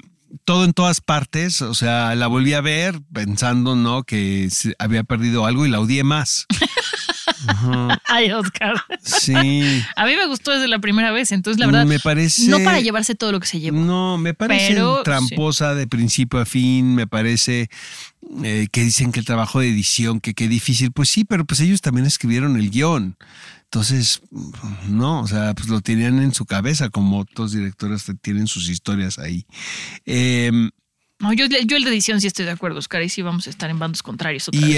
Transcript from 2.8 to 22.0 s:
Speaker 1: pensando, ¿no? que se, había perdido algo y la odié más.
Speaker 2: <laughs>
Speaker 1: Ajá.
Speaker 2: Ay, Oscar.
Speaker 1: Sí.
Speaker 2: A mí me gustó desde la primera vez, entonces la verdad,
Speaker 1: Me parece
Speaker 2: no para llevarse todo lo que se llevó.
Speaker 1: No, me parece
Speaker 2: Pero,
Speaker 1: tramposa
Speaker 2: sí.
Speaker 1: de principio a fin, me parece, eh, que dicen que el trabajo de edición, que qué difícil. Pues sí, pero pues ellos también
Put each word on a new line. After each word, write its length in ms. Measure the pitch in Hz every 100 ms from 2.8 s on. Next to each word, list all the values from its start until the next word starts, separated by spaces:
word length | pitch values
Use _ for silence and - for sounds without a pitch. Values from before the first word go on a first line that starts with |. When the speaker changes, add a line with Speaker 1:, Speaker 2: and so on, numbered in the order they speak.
| 185 165 143
Speaker 1:
pensando, 600 | 110 104 104 123 123 123 123
¿no? 260 | 120 127
que 460 | 127 107 98 98 95
se, 240 | - 113 -
había 260 | 110 113
perdido 420 | 104 117 117 117 110
algo 180 | 127 147
y 40 |
la 80 | 107
odié 240 | 110 135
más. 440 | 139 151 127 - -
Speaker 2:
<laughs> 960 | 202 - 494 - - - - - - 127
Speaker 1:
Ajá. 540 | 104 123 123 123 - -
Speaker 2:
Ay, 240 | 233 214
Oscar. 420 | 220 185 - 202 226 - 359
Speaker 1:
Sí. 800 | - 415 - 131 135 143 143 131 110
Speaker 2:
A 100 | -
mí 120 | 226 330
me 100 | 359
gustó 240 | 262 285
desde 180 | 277 262
la 100 | 220
primera 300 | 208 214 226
vez, 180 | 226 233
entonces 280 | 196 208 214
la 60 | 135
verdad, 200 | 139 147
Speaker 1:
Me 140 | 147
parece 480 | 156 151 165 190 240
Speaker 2:
no 100 | 392
para 160 | 381 330
llevarse 340 | 226 214 220
todo 180 | 202 220
lo 80 | 196
que 60 | -
se 140 | 170
llevó. 180 | 156 151
Speaker 1:
No, 380 | 170 180 185 175
me 160 | 165
parece 400 | 165 220 196 196
Speaker 2:
Pero, 280 | 202 180 269
Speaker 1:
tramposa 680 | 156 135 127 160 151 143 147
Speaker 2:
sí. 60 | 143
Speaker 1:
de 80 | 123
principio 540 | 117 117 - 123 127
a 40 |
fin, 500 | 113 131 127 127 127
me 120 | 123 107
parece, 640 | 110 113 117 - 120 113 - - - - _ - -
eh, 240 | 113 107 104
que 100 | 123
dicen 300 | 117 110 120
que 80 | 117
el 60 | 110
trabajo 340 | 113 110 135
de 80 | 123
edición, 520 | 104 98 - 117 113
que 140 | 113
qué 140 | 101 117
difícil. 420 | 113 - 117 127
Pues 160 | 143 139
sí, 160 | 214
pero 200 | 208 190
pues 160 | 151 127
ellos 200 | 170 196
también 260 | 143 123